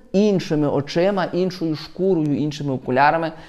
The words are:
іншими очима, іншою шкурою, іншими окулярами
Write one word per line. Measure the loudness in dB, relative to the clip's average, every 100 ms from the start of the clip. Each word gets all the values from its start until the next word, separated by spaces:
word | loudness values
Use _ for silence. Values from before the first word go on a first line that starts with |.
| -2
іншими | 2 4 2 0 0 2
очима, | 0 -2 0 0 0 -2
іншою | -2 -2 -2 -4 -4
шкурою, | -8 -2 0 2 0 0
іншими | -2 -4 -4
окулярами | -4 0 2 4 2 -2 -8